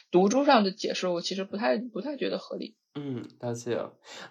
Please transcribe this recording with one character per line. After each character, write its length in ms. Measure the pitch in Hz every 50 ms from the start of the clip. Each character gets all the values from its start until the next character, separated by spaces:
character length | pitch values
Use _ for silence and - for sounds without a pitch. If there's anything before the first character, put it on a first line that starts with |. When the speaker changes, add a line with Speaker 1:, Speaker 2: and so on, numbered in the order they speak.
| - _
Speaker 1:
毒 160 | - 180 190 208
株 160 | 247 269 285
上 220 | 294 269 226 202
的 60 | 190
解 220 | 190 - - - -
释， 140 | - 185 180
我 140 | 175 170
其 140 | - - 185
实 100 | 196 190
不 100 | 196 -
太， 220 | 202 240 247 247 214
不 240 | 247 240 - 180
太 160 | 196 294 294 247
觉 120 | 220 190
得 80 | - 190
合 200 | - - - 92
理。 180 | - - - _ _ _ _
Speaker 2:
嗯， 320 | 147 143 139 127 113 101 - - _
了 140 | 123 120 117
解。 260 | 117 - 120 113 - - - - _ _ - - - - -